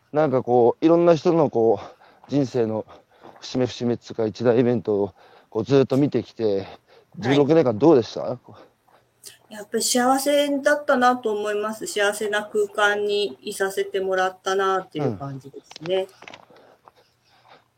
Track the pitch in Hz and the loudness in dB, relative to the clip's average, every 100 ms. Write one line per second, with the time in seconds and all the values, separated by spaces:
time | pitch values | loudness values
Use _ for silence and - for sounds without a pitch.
0 | _ 151 156 127 117 123 117 - 160 170 | _ -2 0 0 2 4 4 4 4 4
1 | 170 160 180 165 135 117 113 101 - - | 4 2 2 2 0 2 0 0 -4 -20
2 | _ _ - 135 127 127 110 107 - - | _ _ -6 -2 -2 -2 -4 -4 -10 -16
3 | _ _ - - - 127 123 - 120 117 | _ _ -20 -20 -8 -4 -4 -4 -4 -4
4 | - 117 110 - 120 117 120 120 - 101 | -8 -6 -6 -2 2 2 2 0 0 0
5 | 101 - - - _ 110 110 139 131 135 | -2 -6 -20 -20 _ -6 0 2 2 0
6 | 143 120 - - 110 98 95 - _ _ | 0 -2 -6 -4 -2 -2 -6 -14 _ _
7 | _ - 110 139 139 160 131 104 151 143 | _ -6 0 2 4 4 2 2 4 6
8 | 107 - 76 123 - 113 - _ _ _ | 2 -4 -8 -10 -14 -20 -20 _ _ _
9 | _ _ - - _ 214 208 226 - 247 | _ _ -20 -20 _ -16 -8 -4 -2 0
10 | 247 269 294 285 294 285 285 294 - 254 | 2 2 2 2 2 0 0 0 0 2
11 | 247 247 226 208 208 208 214 220 - 208 | 2 2 -2 -4 -4 -4 -6 -8 -6 -2
12 | 202 208 214 208 208 214 202 - 208 208 | -2 -2 -2 -4 -2 -2 -2 0 0 2
13 | 208 208 202 - 208 196 196 196 196 196 | -2 -2 -4 -6 -10 -4 -2 -2 -4 -4
14 | 190 185 185 185 190 190 190 190 185 151 | -2 0 -2 -4 -4 0 0 -2 -4 -4
15 | 135 101 139 135 135 - - - 165 190 | -4 -4 -10 -14 -16 -20 -20 -12 -4 -4
16 | 190 _ - - _ - - _ _ _ | -4 _ -20 -20 _ -20 -20 _ _ _
17 | _ _ _ _ _ - _ | _ _ _ _ _ -20 _